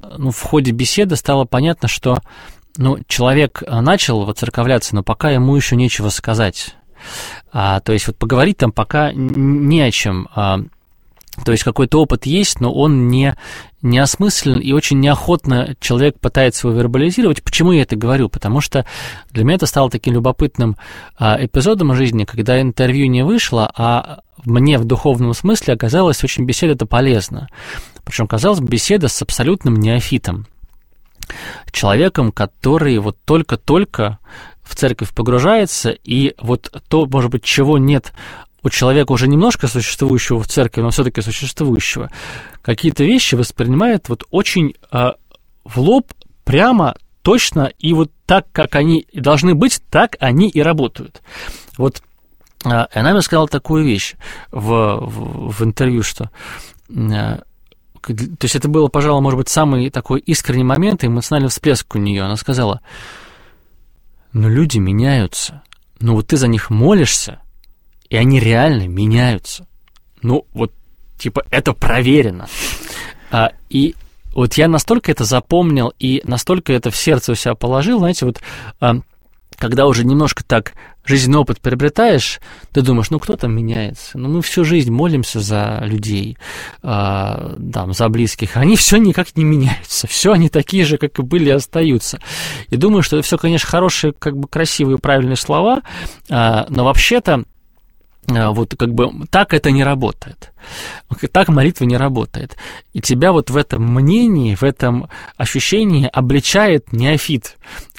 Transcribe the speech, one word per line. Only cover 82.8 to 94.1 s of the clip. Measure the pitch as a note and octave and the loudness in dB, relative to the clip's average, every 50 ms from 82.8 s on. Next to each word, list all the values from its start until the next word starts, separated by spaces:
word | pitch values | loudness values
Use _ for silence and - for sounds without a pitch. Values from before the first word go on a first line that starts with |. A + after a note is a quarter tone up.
думаешь: | B2+ C3 B2 A2+ G#2+ - | 2 2 2 0 0 -2
«Ну, | D#3+ D3 | -4 -4
кто | - - A#3 | -4 -6 -6
там | - C#3 A#2 A2 | -4 -4 -2 -2
меняется? | A2+ A2+ A2+ A#2 A2+ G#2+ G2+ - - - - - B2+ | -2 -2 -2 -4 -4 -4 -6 -8 -12 -16 -14 -12 -8
Ну, | B2+ C#3 | -4 -2
мы | D#3+ F3 | -2 -2
всю | D#3+ - - F#3 E3 | -2 -2 0 0 2
жизнь | D#3 F3 E3 C3 A#2+ | 2 2 2 2 2
молимся | A2+ B2+ E3+ F3 D#3 C3 A2+ - - A2+ | 0 0 0 0 0 0 -2 -2 -4 -6
за | G2+ G#2 A2 G#2 G#2 A2 G#2+ A2 A2+ | -4 -2 -2 -2 -2 -4 -4 -6 -4
людей, | G#2 A2 G#2+ G#2+ A2 G#2 G2 G#2+ A2 A#2+ - - - - - - - - - | -4 -4 -4 -4 -4 -4 -4 -4 -6 -10 -14 -16 -16 -16 -14 -16 -16 -16 -12
а, | - - G#2 G2+ G2+ G2 G2 G2 G2 G#2 G#2 - - - - - - - | -8 -4 -4 -2 -2 -2 -2 -2 -4 -4 -6 -8 -8 -10 -10 -10 -10 -8
там, | - G#2+ F#2 F#2 F#2 | -6 -6 -6 -4 -2
за | - A#2 A2 | 0 0 0
близких, | A2 A#2 A#2 G#2+ - - - - - | 2 0 0 -2 -2 -4 -6 -4 0
а | A#2 | 2
они | C3+ F#3 A3 | 4 4 4
всё | - - - G3+ A3 | 4 4 6 6 6
никак | A3+ F#3+ - F#3 E3+ - - | 6 4 4 2 -2 -2 -2
не | D#3+ D#3 | 0 2
меняются, | D3+ D3+ C#3+ C3+ B2+ - - - - - - - | 2 2 2 2 0 0 -4 -6 -8 -6 -6 -6
всё | - - - - G3 | -4 -4 0 2 4
они | G#3 E3 E3 D3 | 6 6 4 4
такие | - D3+ - - F#3+ F#3+ E3 | 2 0 0 0 0 0 2
же, | D3 D#3 - | 2 0 0
как | D3+ C#3+ - - | -2 -4 -4 -4
и | |
были, | C3 B2+ E3 F3 D3+ C#3+ | -4 -2 0 2 2 2
и | |
остаются». | C3+ C#3 - - - E3 E3 D#3 B2+ A2 - - - - - - - - - - - - - - | 2 2 0 -2 -2 0 2 2 2 0 -2 -4 -10 -12 -12 -12 -12 -10 -10 -10 -10 -12 -8 -6
И | - | -2
думаю, | B2 E3 G#3+ G#3+ F#3+ | 2 2 4 4 4
что | C#3 - D3+ | 2 2 0
это | D3+ D3 | -2 0
всё, | - E3+ - | 0 -2 0
конечно, | - E3 E3+ D#3 - - | 0 0 0 0 0 0
хорошие, | - F3 F#3 F3+ - - - D3+ | 0 0 2 0 0 0 -2 -4